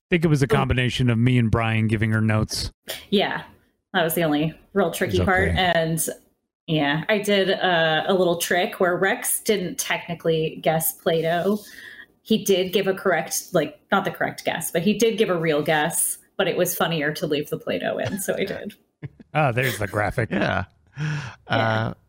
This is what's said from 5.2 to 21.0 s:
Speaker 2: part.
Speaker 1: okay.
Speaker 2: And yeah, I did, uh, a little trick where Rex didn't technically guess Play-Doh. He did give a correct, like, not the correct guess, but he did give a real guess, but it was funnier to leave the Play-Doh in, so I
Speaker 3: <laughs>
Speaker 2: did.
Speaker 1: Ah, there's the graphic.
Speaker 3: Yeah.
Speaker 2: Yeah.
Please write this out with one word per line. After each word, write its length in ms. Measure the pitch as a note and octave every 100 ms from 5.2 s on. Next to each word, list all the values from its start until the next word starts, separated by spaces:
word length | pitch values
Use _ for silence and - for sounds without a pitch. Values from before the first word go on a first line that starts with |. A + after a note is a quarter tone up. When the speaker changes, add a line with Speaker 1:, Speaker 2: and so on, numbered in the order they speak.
| G3+
Speaker 2:
part. 240 | F#3 G3
Speaker 1:
okay. 80 | -
Speaker 2:
And 420 | F#3 E3 E3 D#3+ - - _ _ _ _ -
yeah, 360 | D#3 C#3+ D#3 -
I 80 | G#3+
did, 300 | G3+ G3+ F#3+
uh, 520 | F#3+ F#3 E3+ D#3+ D#3 -
a 60 |
little 240 | F#3 F3 E3+
trick 420 | - F3 G#3+ -
where 160 | F3+ F3
Rex 420 | G3 B3 - -
didn't 360 | - G3+ F3 -
technically 800 | - E3+ - E3 E3 D#3+ D#3 -
guess 320 | F3 D#3+ -
Play-Doh. 680 | - F#3 E3 D#3+ E3+ F#3+ G#3+ - - - - - _
He 220 | - A3
did 300 | - F#3 F#3
give 140 | G3 F#3+
a 60 |
correct, 560 | F#3+ G3 E3 D#3+ - -
like, 260 | F3 D3 - -
not 140 | G3 F3
the 60 |
correct 320 | - - - -
guess, 260 | - -
but 100 | F3
he 120 | F#3 G#3
did 200 | A3+ A3
give 120 | G#3
a 80 | E3+
real 220 | D#3+ D3
guess, 560 | D3 D3+ D#3+ - - - _ -
but 100 | F#3+
it 100 | -
was 180 | F3+ -
funnier 360 | E3+ E3 D3
to 120 | D#3 E3
leave 220 | C#3+ D3
the 80 | D#3
Play-Doh 400 | - F#2 G#2+ -
in, 220 | - G3
so 120 | - -
I 80 | G3
Speaker 3:
<laughs> 0 |
Speaker 2:
did. 280 | - G#3 - _ - C3+ - -
Speaker 1:
Ah, 180 | D3 C#3+
there's 260 | A#2 C3 G2+
the 80 | G2
graphic. 420 | G#2+ G2+ - A2+
Speaker 3:
Yeah. 340 | F3+ - F#2 - _ _
Speaker 2:
Yeah. 180 | C#3